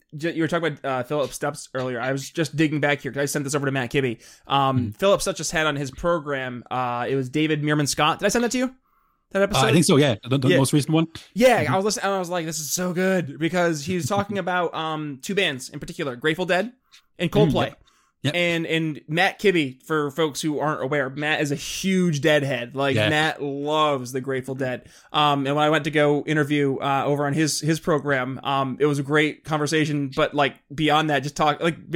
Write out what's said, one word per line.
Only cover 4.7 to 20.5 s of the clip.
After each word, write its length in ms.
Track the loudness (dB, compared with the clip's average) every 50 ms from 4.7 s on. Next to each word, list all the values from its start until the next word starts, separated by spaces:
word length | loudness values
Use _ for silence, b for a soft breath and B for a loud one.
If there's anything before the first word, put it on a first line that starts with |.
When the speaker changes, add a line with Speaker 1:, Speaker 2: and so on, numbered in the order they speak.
| 2 0
Speaker 2:
Mm-hmm. 120 | -2 -2
Speaker 1:
Philip 280 | -4 0 4 4 4 4
Stutz 160 | 2 -4 -4
just 140 | -4 -6 -4
had 140 | -2 0 0
on 100 | 0 0
his 140 | -2 -6 -8
program, 720 | -8 -4 -2 -2 -2 -2 -2 -4 -6 -4 -4 -6 -8 -10 -8 -6
uh, 360 | -4 -2 -2 -2 -2 -4 -2 -2
it 60 | -2
was 120 | -2 -2 -2
David 340 | 0 0 2 2 0 0
Meerman 260 | 2 0 2 2 2 0
Scott. 320 | 0 2 2 2 2 2
Did 60 | 0
I 20 | 0
send 160 | 2 2 0
that 60 | 0
to 60 | 0 0
you? 160 | -2 -2 -4 _ _ _ _ _ _ _ _ _ _ _
That 80 | 0 0
Speaker 2:
Uh, 20 | 0
Speaker 1:
episode? 220 | 2 4 4 4
Speaker 2:
I 60 | 6
think 120 | 6 4 6
so, 120 | 6 6
yeah. 200 | 6 6 4 2 -2 -2 -2
The, 100 | 0 2
the 100 | 4 4
Speaker 1:
Yeah. 100 | 4 4
Speaker 2:
most 140 | 4 4
recent 200 | 4 2 2 4
one. 140 | 2 2 2 0 B B B B B
Speaker 1:
Yeah, 300 | 4 6 6 6 6 2
Speaker 2:
Mm-hmm. 80 | 2
Speaker 1:
I 40 | 0
was 80 | 2 0
listening, 200 | 0 -2 -2 -2
and 80 | -2 -2
I 40 | -2
was 120 | -2 -2
like, 160 | -4 -4 -4
"This 120 | -4 -6 -6
is 100 | -6 -4
so 220 | -4 -2 -2 -2
good," 460 | 0 0 2 2 2 0 -2 -4 -6 -4
because 460 | -4 0 2 2 2 2 0 -2 -4
he 100 | -4 -4
was 100 | -2 -2
talking 320 | 0 0 -2 -2 -2 -4 -4
Speaker 2:
<laughs> 60 | -2
Speaker 1:
about, 260 | -2 0 0 0 -2 -2
um, 440 | -4 -4 -4 -4 -6 -6 -8 -10 -10
two 120 | -8 -4 0
bands 340 | 0 0 0 -2 -4 -10 -12
in 100 | -12 -12
particular, 340 | -12 -12 -8 -6 -6 -6 -6
Grateful 300 | -2 -2 -2 0 0 0
Dead 260 | 0 0 0 0 -4 -8 _ b b b b b b _ -4
and 120 | -4 0
Speaker 2:
Mm, 40 | 4 4 4 4
Speaker 1:
Coldplay. 180 | 4 2 0 -2
Speaker 2:
yeah. 60 | -6 _ _ _ _ _ _ _ _ _
Yep. 120 | -4 -2 0
Speaker 1:
And, 320 | 2 0 2 0 0 -2
and 340 | 0 0 0 0 -2 -4 -6 -8 -4
Matt 300 | 0 2 2 2 0 2
Kibbe, 440 | 2 2 4 4 0 0 -4 _ _
for 260 | -4 -2 -2 -2 -2
folks 320 | 0 0 -2 -2 -2 -4
who 160 | -4 -4